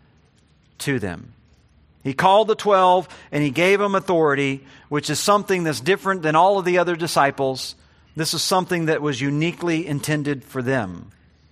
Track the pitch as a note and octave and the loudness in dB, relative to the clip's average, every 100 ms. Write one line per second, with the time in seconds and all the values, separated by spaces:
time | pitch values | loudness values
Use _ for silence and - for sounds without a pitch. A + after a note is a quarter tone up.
0 | _ _ _ _ _ _ _ - C#3+ B2+ | _ _ _ _ _ _ _ -8 -4 -2
1 | G2 E2 - _ _ _ _ _ _ _ | -4 -8 -16 _ _ _ _ _ _ _
2 | C#3 C3 F#3 G3+ G#3+ G#3+ G#3 G3 F#3 F#3 | -8 0 4 4 4 0 2 4 6 4
3 | - - - D3 D3 B2+ F3+ G3 G3+ F#3+ | 0 -16 -8 -4 -2 2 2 2 2 -2
4 | - E3+ D#3 C#3 C#3 C3+ - - - D3 | 0 2 2 2 -2 -4 -12 -20 -6 -6
5 | D3 - - G3+ F#3+ F#3 E3 A#2 C#3 G3 | -4 -2 2 2 2 -2 -2 -4 -2 -2
6 | G3 F#3+ D#3 D#3 F#3+ G3 F3+ F3+ F3 E3 | -2 -2 0 4 4 4 2 0 0 -2
7 | E3+ F3 C#3 C#3 C3+ C3 - - _ _ | -2 2 2 0 -4 -4 -10 -16 _ _
8 | _ D3+ D#3+ D#3+ - F#3 F3+ F3 D#3+ D3 | _ -6 -4 -4 0 0 0 -2 0 -2
9 | D3 B2 C#3+ D3 E3 D#3+ F3 D#3+ D3+ C#3+ | -2 -2 -2 0 -2 -2 -2 -2 -4 -6
10 | - D3+ C#3+ C#3 - - B2 C3+ F#2+ F2 | -4 -4 -2 -6 -6 -6 -2 -2 -4 -10
11 | - _ _ _ _ | -18 _ _ _ _